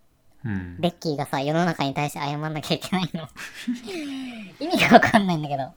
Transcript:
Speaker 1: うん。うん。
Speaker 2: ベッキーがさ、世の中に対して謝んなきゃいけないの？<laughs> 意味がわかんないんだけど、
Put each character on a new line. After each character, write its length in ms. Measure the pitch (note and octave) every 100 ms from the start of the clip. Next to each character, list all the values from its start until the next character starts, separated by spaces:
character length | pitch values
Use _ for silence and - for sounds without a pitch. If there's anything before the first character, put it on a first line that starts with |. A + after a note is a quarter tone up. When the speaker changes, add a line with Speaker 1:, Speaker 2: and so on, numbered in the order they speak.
| _ _ _ -
Speaker 1:
う 60 | A#2
ん。 20 |
う 40 | G2
ん。 220 | F2+ F2
Speaker 2:
ベ 100 | F3
ッ 60 | -
キ 140 | E3
ー 20 | D3
が 80 | C#3+
さ、 160 | C#3+
世 120 | C#3
の 100 | E3
中 200 | F3 D#3+
に 100 | C#3
対 160 | C#3 D3
し 40 |
て 60 | E3
謝 180 | C#3+ D3
ん 40 |
な 200 | D#3 D#3
き 120 | -
ゃ 20 | D#3
い 40 |
け 160 | - F#3
な 60 |
い 80 | F3+
の？ 140 | E3+ D#3
<laughs> 1300 | - - - - A#3+ A3+ F4+ C#4+ C4+ B3+ A3+ F#3+ -
意 80 | D#4
味 220 | D#4+ -
が 60 | A3
わ 40 |
か 200 | - A3
ん 80 | F#3+
な 60 |
い 40 | D#3+
ん 40 |
だ 60 | D3+
け 100 | C#3
ど、 140 | C3